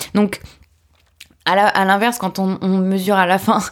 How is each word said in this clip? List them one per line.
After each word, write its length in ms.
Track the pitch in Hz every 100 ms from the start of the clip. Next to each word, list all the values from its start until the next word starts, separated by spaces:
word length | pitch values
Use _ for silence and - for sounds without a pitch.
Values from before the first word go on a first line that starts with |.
| -
Donc, 280 | 202 208 - - - _ _ _ _ _ _ - _ -
à 60 | 190
la, 100 | 208
à 200 | - 190
l'inverse, 320 | 196 233 240
quand 220 | 185 190
on, 180 | 190 190
on 180 | 190 190
mesure 360 | 185 190 185 196
à 100 | 180
la 120 | 190
fin, 220 | - 214 -